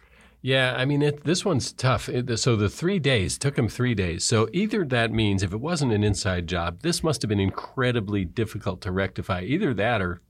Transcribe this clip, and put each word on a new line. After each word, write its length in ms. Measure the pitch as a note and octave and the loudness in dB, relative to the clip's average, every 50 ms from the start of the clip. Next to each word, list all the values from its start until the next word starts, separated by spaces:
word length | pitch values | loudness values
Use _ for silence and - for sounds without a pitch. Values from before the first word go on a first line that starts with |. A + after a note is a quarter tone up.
| - _ _ - - - _ _ - | -20 _ _ -20 -20 -20 _ _ -2
Yeah, 280 | B2+ C3 C3 C3 B2+ B2 | 0 2 4 4 2 2
I 80 | C3 B2+ | 0 0
mean, 180 | C#3 D3 C#3+ | 0 2 2
it, 220 | D3 D3 C#3+ - - | 2 2 0 0 -2
this 220 | C3+ F3 F3+ - | -2 -2 0 0
one's 260 | G#3 E3+ B2+ - - | 0 0 0 0 -4
tough. 380 | - - - C3 B2 G#2 - - | -4 -2 0 0 2 0 -2 -2
It, 280 | C3 B2 B2 B2 A#2 G#2+ | -4 -4 -2 -2 -2 0
so 200 | - C3 A#2+ G#2 | 2 2 2 4
the 100 | G#2 F#2+ | 2 0
three 320 | - - D#3 F3 G3+ G3 | 0 -2 -2 -2 0 0
days, 380 | C3 C#3 C3+ A2 F#2 D#2+ - - | 2 2 2 2 2 0 -2 -2
took 200 | - C#3+ C#3 - | -4 -2 0 0
'em 120 | B2+ G#2 | 0 0
three 260 | - - B2 B2 A#2 | 0 -2 -2 0 0
days. 300 | G2+ F#2+ F2 E2 F2 - | 0 0 -2 -2 -2 0
So 240 | - B2 G#2+ A2+ A2 | 2 2 4 2 2
either 320 | - F3 G#3+ G#3+ B3+ A3 F3 | 0 0 0 0 0 0 0
that 280 | C3+ B2+ A#2+ A#2 A#2 A2 | 0 0 0 0 2 2
means 280 | A2+ A2 G#2 G2+ F#2+ | 2 2 4 2 2
if 120 | G2 F2+ F#2 | 0 -2 -2
it 80 | A2 | -4
wasn't 320 | B2+ D#3+ F3 D#3 C#3+ B2+ A2 | -4 -2 -2 0 0 2 2
an 100 | G#2 G#2 | 4 4
inside 440 | G#2 G#2 - - G2 F#2 F2+ F2 E2 | 2 2 0 0 -2 -2 -2 -2 -2
job, 340 | F2+ F2 E2+ F2 F2 - | -2 -2 -2 -4 -6 -4
this 200 | - E3 E3 - | -2 -2 -2 0
must 200 | - E3 D3+ - | 0 -2 -2 0
have 80 | - A2 | -2 0
been 100 | G#2+ G2+ | 0 2
incredibly 880 | G2 F#2+ - - - - - - B2+ B2 A#2+ A#2+ G2 G2 G#2 G2+ F#2+ | 2 0 0 -4 -8 -8 -4 -2 0 0 0 0 -2 -2 -2 -2 -2
difficult 560 | E2+ - - A2+ G#2 - G#2+ - G#2 F#2 F2+ | -2 -2 -4 -4 -4 -6 -6 -6 -6 -6 -6
to 100 | - - | -6 -2
rectify. 500 | F2+ F#2+ G2 F#2+ - - F#2 - G2 F2+ F#2 | 0 0 0 0 -2 -6 -4 -4 -4 -4 -2
Either 300 | G2 C3+ F#3 A3 D#3+ A#2+ | -2 -2 0 0 0 0
that 260 | F#2+ G2 A#2 A#2+ G#2+ | 0 0 0 2 0
or 200 | F#2 F2+ F2 F2 - | 0 -2 -4 -6 -8